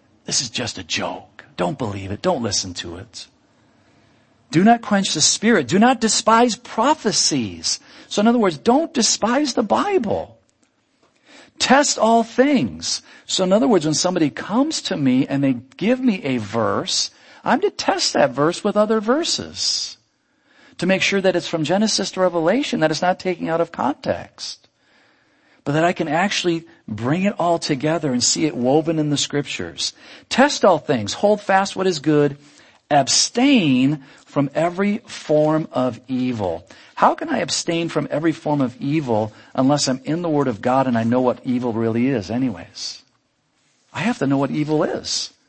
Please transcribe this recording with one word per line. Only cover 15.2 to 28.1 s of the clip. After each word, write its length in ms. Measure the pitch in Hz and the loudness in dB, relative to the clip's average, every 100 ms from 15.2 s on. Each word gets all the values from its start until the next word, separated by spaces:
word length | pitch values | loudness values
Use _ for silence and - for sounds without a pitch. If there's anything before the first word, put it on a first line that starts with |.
| - | 2
and 160 | 139 | 0
they 120 | 139 120 - - | 0 -2 -8 -4
give 240 | 196 254 | -2 2
me 220 | 262 185 | 0 0
a 160 | 139 127 | -2 -4
verse, 720 | 101 117 104 101 185 - - - - - | -2 -2 0 -2 -2 -4 -4 -10 -20 -8
I'm 160 | - 262 | -2 0
to 100 | 392 | 0
test 420 | - - 370 - | -2 -4 -2 -2
that 180 | - 139 | 2 2
verse 320 | 127 151 175 | 4 0 0
with 140 | 208 208 | -2 0
other 240 | 214 220 | 0 0
verses 960 | 208 285 339 - 80 - - - - - _ _ _ _ _ _ - - | 0 0 0 -4 -6 -6 -4 -4 -8 -14 _ _ _ _ _ _ -20 -4
to 80 | 175 | 0
make 160 | 190 | 2
sure 180 | - 196 | 2 2
that 140 | 190 | 2
it's 140 | 180 - | 0 -2
from 160 | 165 | -4
Genesis 480 | 147 190 220 - 190 | 0 2 2 0 -4
to 80 | 185 | 0
Revelation, 600 | 185 175 160 240 294 - | 0 2 2 0 0 0
that 120 | 156 | 0
it's 100 | 151 | 0
not 160 | 180 185 | 0 0
taken 300 | 185 165 170 | -4 -4 -2
out 120 | 165 | -2
of 120 | 165 | -2
context, 960 | - 233 302 - 90 98 - - - _ _ _ _ _ _ _ _ _ _ | -2 -4 -4 -6 -6 -8 -16 -16 -16 _ _ _ _ _ _ _ _ _ _
but 80 | 143 | -4
that 120 | 151 | 0
I 80 | 170 | 0
can 140 | 185 160 | 0 -2
actually 580 | 156 202 - 180 165 160 _ - | 0 0 0 -2 -2 -6 _ -12
bring 380 | 104 120 170 | -6 -2 0
it 100 | 196 - | 0 0
all 200 | 170 170 | 0 0
together 540 | - 135 151 170 151 | 0 -2 0 0 0